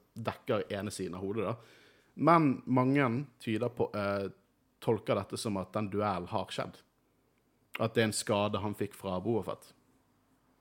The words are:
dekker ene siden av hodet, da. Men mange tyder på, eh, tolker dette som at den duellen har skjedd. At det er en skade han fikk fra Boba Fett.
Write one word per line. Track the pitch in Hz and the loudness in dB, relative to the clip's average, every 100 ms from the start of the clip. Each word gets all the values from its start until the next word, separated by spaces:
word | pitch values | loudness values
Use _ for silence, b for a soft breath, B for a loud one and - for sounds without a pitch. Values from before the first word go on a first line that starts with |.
| _ - | _ -8
dekker | 113 - - 110 - | -6 -6 -2 -2 -2
ene | 101 101 | -4 -6
siden | - 92 90 | -6 -6 -6
av | 98 | -4
hodet, | 110 | -2
da. | 92 117 b b b b b - | -2 -4 b b b b b 0
Men | 147 170 151 123 - | 6 6 6 2 2
mange | 127 127 143 131 117 147 _ | 2 4 4 2 0 -4 _
tyder | - 107 120 117 | -4 -2 -2 -2
på, | 110 | -2
eh, | 107 101 101 98 - _ _ _ _ | 0 -2 -2 -4 -8 _ _ _ _
tolker | - 110 - 110 | -2 0 0 -2
dette | 98 110 | -2 -6
som | 117 98 | -4 -4
at | 92 107 | -2 -4
den | 104 | -2
duellen | 98 104 95 87 | 0 0 -2 -2
har | 110 95 | -4 -4
skjedd. | - 98 - _ _ _ _ _ _ _ _ _ - | -6 -8 -10 _ _ _ _ _ _ _ _ _ -2
At | 113 123 | 0 4
det | 110 | 2
er | |
en | 104 | 2
skade | - 104 104 101 | 0 2 2 0
han | 104 104 | -2 -4
fikk | 104 - | -6 -6
fra | 95 92 | -4 -2
Boba | 101 113 | 0 0
Fett. | 90 - - - _ _ _ _ _ _ _ _ | -2 -8 -12 -20 _ _ _ _ _ _ _ _